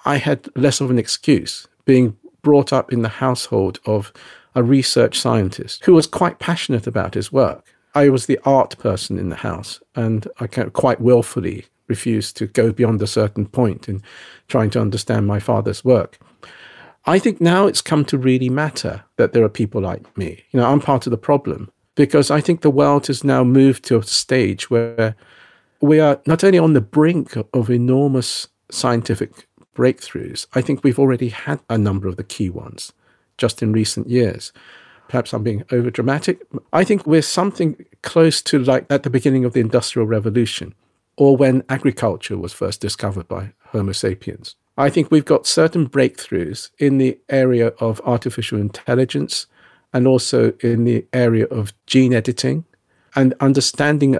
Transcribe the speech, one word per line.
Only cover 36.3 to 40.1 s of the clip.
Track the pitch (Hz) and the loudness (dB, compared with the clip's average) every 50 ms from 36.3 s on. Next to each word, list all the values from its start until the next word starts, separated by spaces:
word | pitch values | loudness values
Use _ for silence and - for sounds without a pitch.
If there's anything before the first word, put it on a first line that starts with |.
| - - - _ - 139 - _ | -6 -6 -8 _ -16 -16 -10 _
I | - 165 190 | 0 0 2
think | 190 214 196 - 151 | 2 0 -2 0 2
we're | 156 160 143 | 2 2 2
something | - - 185 175 202 - - 175 156 - - - - _ _ - | 2 -2 -2 -2 -2 -2 -2 -2 -4 -4 -6 -12 -20 _ _ -14
close | - - 165 165 160 143 - - | -2 2 4 4 4 2 0 -2
to, | - - 143 | 0 0 0
like, | 123 135 131 131 - - | 2 2 2 0 0 0
at | 139 139 | -2 -2
the | - 127 | 0 0
beginning | 120 127 - 143 131 131 123 | -2 0 2 2 2 2 0
of | 123 - | 0 0
the | 127 | 0
Industrial | 113 110 120 123 - - - 123 110 | 0 2 0 0 -2 0 -2 -2 -2
Revolution | 107 | 0